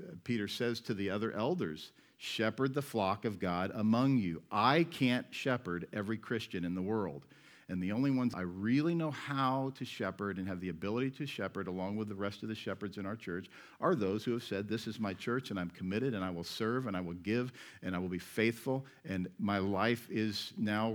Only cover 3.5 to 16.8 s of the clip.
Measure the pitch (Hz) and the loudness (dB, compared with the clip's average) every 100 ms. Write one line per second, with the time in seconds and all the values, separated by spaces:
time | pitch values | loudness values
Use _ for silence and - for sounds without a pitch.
3.5 | 87 95 101 107 117 135 131 92 82 - | 2 0 2 4 6 6 4 2 -2 -2
4.5 | 104 117 156 165 - 127 123 - - 139 | 4 6 6 4 4 4 4 0 -4 0
5.5 | 120 90 87 85 107 101 110 - 117 - | 0 0 -4 -4 -4 -2 -4 -2 -4 -2
6.5 | 92 87 92 95 110 92 71 - - - | -4 -2 0 0 0 0 -4 -12 -20 -20
7.5 | - - 90 92 107 139 131 123 - 90 | -18 -6 -2 0 2 4 4 2 2 -4
8.5 | 90 107 135 160 170 160 135 - 139 131 | 0 2 4 4 2 0 -2 -2 2 2
9.5 | 135 135 135 127 - 101 95 101 92 92 | 2 0 -4 -8 -4 -2 -2 -2 -2 -4
10.5 | 92 92 80 98 113 135 131 143 - 95 | -4 -4 -4 -2 0 -2 -4 -8 -4 -4
11.5 | 98 92 92 92 104 107 98 101 101 110 | -4 -4 -2 -2 -2 -4 -2 -2 -2 -6
12.5 | 107 - 95 104 98 95 110 - 87 87 | -6 -4 -4 -6 -6 -6 -6 -4 -6 -6
13.5 | - - - 147 170 95 104 123 120 - | -16 -20 -2 2 2 2 0 0 -2 -2
14.5 | 98 101 110 113 107 107 92 - 123 131 | -4 -2 -2 -4 -4 -4 -2 -2 -2 -2
15.5 | 98 87 - 90 104 135 110 92 87 85 | -4 -4 -4 -2 0 0 0 -2 -4 -6
16.5 | - 113 127 | -2 0 0